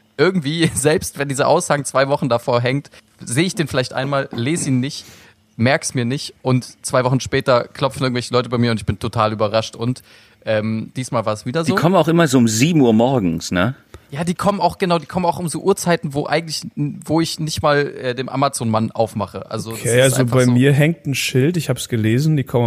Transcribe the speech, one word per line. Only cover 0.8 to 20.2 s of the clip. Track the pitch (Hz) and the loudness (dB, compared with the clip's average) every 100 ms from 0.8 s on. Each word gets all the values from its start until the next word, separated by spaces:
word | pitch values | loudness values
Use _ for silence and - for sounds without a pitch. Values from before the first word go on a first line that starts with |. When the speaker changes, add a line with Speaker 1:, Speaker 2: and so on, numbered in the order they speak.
| 151 151 - - | 2 0 -2 -6
Speaker 1:
wenn | 143 | -4
dieser | 135 131 | 0 2
Aushang | 160 175 143 | 2 2 -2
zwei | 135 131 139 | 0 0 2
Wochen | 143 131 | 0 0
davor | 117 - 120 | 0 0 0
hängt, | 123 139 - - _ _ | 0 -2 -6 -18 _ _
sehe | - 120 | -4 -2
ich | 185 | 0
den | - 151 | -2 -2
vielleicht | 131 127 | -2 -4
einmal, | 123 135 139 135 | -4 -4 -4 -4
lese | - 123 170 151 | -4 -4 -2 0
ihn | 127 | -2
nicht, | 135 - - - - _ _ - | -2 -8 -16 -20 -20 _ _ -2
merk's | 120 156 - | 0 0 -2
mir | 135 120 | -4 -4
nicht | 143 - - | -4 -8 -8
und | 131 127 - - | -2 0 -2 -12
zwei | - 131 | -2 0
Wochen | 123 131 | 2 0
später | - 139 135 139 - | -2 -2 2 2 0
klopfen | - 135 143 | -4 -4 -2
irgendwelche | 131 123 - | -2 -2 -2
Leute | 123 120 | -2 0
bei | 120 | 0
mir | 120 | 0
und | 113 | 0
ich | - | -2
bin | 104 | -4
total | 117 120 107 | -4 0 0
überrascht | 107 104 110 - - | 0 0 0 -2 -6
und, | 120 127 - - _ _ | -6 -6 -10 -20 _ _
ähm, | 110 110 110 110 - 131 | -4 -2 -2 -4 -6 -10
diesmal | 127 120 104 | -4 -2 -2
war's | 107 - | -4 -4
wieder | 165 | -2
so. | 165 190 | 0 2
Speaker 2:
Die | |
kommen | 156 | 4
auch | 190 156 | 4 4
immer | 170 160 | 4 4
so | 131 | 4
um | 117 | 4
sieben | 110 156 160 | 4 4 6
Uhr | 120 | 6
morgens, | 110 120 131 90 82 - | 6 4 2 0 -2 -2
ne? | 92 107 135 _ - _ | 0 0 -2 _ -20 _
Speaker 1:
Ja, | 139 | -6
die | 175 | -4
kommen | - 202 202 | -2 -2 0
auch, | 165 - | -2 0
genau, | 185 170 | 0 0
die | 143 | -2
kommen | 180 | -2
auch | 170 - | -2 -2
um | 170 | -6
so | 165 | -2
Uhrzeiten, | 190 196 175 170 151 | 0 0 0 0 0
wo | 139 - | -4 -2
eigentlich, | 156 160 - - | -2 -4 -8 -8
wo | - 147 - - 160 | -4 -4 -4 -2 0
ich | 160 - | 0 -4
nicht | 156 - | -6 -2
mal, | 151 143 143 | 2 2 0
äh, | - 127 | -4 -6
dem | 123 127 | -6 -6
Amazon-Mann | 131 139 - 113 110 107 | -2 -2 0 -2 0 -2
aufmache. | - 110 107 98 98 - | -2 -2 -2 -6 -8 -10
Also, | 110 107 | -8 -8
Speaker 3:
Okay, | 113 | -6
Speaker 1:
das | 120 | 0
ist | 120 | 4
Speaker 3:
also | 131 127 | 4 2